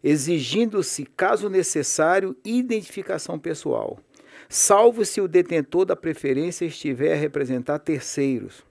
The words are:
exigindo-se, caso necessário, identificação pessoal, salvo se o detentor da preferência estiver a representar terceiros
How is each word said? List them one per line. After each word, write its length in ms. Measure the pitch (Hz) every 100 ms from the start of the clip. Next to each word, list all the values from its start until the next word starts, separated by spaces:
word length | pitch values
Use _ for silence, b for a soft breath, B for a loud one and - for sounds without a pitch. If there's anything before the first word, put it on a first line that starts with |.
exigindo-se, 1000 | 147 147 139 170 123 165 233 208 175 - 139
caso 440 | - 185 220 202
necessário, 840 | 185 170 160 139 - 156 185 190 -
identificação 960 | 208 240 254 220 180 - 185 190 - 170
pessoal, 580 | 170 160 - 120 53 - _ B B B B
salvo 560 | - - 202 233 233 208
se 160 | -
o 60 | 190
detentor 580 | 170 175 165 139 175 185
da 100 | -
preferência 680 | 165 156 139 131 165 170 170
estiver 480 | 151 156 127 151
a 40 | 156
representar 640 | 151 147 131 127 123 151
terceiros 840 | - 147 - - 139 127 101 - _